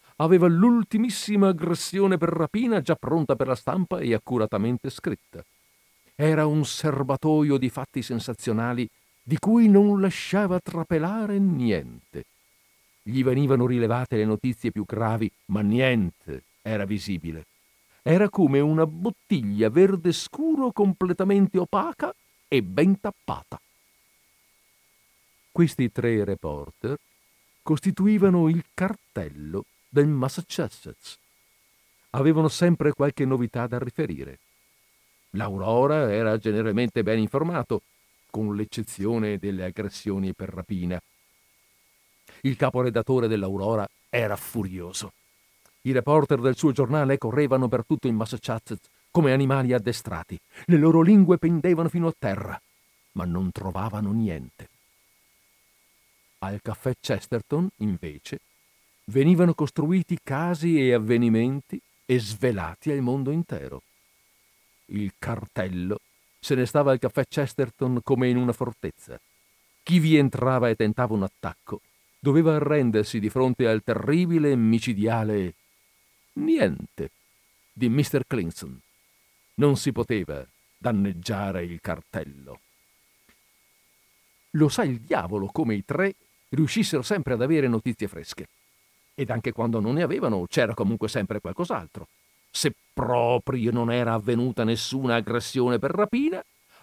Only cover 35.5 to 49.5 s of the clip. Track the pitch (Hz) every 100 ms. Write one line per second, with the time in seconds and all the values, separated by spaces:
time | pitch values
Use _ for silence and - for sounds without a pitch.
35.5 | 98 98 117 139 156 123 104 110 107 110
36.5 | 104 110 104 123 120 104 113 107 139 165
37.5 | 170 - 110 - _ _ _ _ 110 107
38.5 | 104 107 - 104 - 101 117 107 98 101
39.5 | 95 92 90 101 - 104 98 95 90 95
40.5 | 87 90 95 87 90 - _ _ _ _
41.5 | _ _ _ _ _ _ _ _ - 139
42.5 | 123 127 127 123 113 110 127 113 107 98
43.5 | 98 101 110 98 _ _ 120 110 101 -
44.5 | 117 95 92 87 - 101 - _ _ _
45.5 | _ _ _ 127 127 131 151 139 135 127
46.5 | 123 156 127 127 151 135 139 113 143 143
47.5 | 131 123 120 - 107 127 110 110 123 -
48.5 | 113 - 107 _ _ _ 170 143 135 135